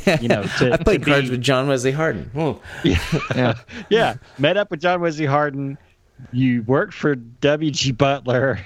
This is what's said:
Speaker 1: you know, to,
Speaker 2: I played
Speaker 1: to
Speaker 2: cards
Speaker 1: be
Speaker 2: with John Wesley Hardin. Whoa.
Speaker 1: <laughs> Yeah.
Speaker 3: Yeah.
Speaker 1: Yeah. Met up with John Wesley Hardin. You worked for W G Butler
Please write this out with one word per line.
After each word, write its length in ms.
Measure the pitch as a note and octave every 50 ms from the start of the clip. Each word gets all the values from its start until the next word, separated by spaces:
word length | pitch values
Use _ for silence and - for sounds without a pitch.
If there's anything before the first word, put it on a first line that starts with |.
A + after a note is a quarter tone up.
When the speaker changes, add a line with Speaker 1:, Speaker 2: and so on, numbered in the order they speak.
| - G3+ E3+ C#3
Speaker 1:
you 80 | A#2+ A#2
know, 140 | A#2 G#2+ G2 - - -
to, 160 | C#3 B2 A#2
Speaker 2:
I 40 | -
played 260 | E3+ - G3+ D3 A#2
Speaker 1:
to 80 | D3
Speaker 2:
cards 160 | D3 C#3 C3+ B2+
Speaker 1:
be 40 |
Speaker 2:
with 100 | B2+ B2
John 260 | A#2+ C3+ C#3 B2+ C3 C#3+
Wesley 240 | C#3 B2+ A#2+ C3+
Hardin. 400 | C3+ D3+ D#3+ D#3+ B2 F#2 C#2 - G#2+
Whoa. 260 | D3 E3 D3 A2+ - - -
Speaker 1:
<laughs> 120 | - - -
Yeah. 140 | - F#2+ F2 - - - C#3+ - - -
Speaker 3:
Yeah. 180 | B2+ B2+ A#2+ - A#2 - - - A#3+ G3+ -
Speaker 1:
Yeah. 260 | G3+ A3+ A3 C#3 A2 B2 - - - -
Met 180 | C3+ D3+ F#3 G3+
up 140 | G#3 -
with 80 | F#3 D3
John 200 | D3+ F3 F3+ F3+
Wesley 280 | F3 E3+ D#3 D3 D#3 C#3
Hardin. 500 | C#3 D3 D3+ D3 C3+ C#3 C#3 C#3 C#3 - _ _ _ _ _ _ _ - B2+ -
You 320 | - B2 C3 B2+ B2 A#2+ A2
worked 320 | A2 C3 D3 G#3 F3+ -
for 180 | - - D3+ C#3+
W 560 | B2+ A#2 A#2 A#2+ - - C#3+ D3 D3+ D#3+ D#3
G 220 | C3+ - - C3+
Butler 680 | C3 G#2+ C#3+ C#3 C#3 C#3 - B2 B2 B2+ C3 C3+ A#2 F#2 -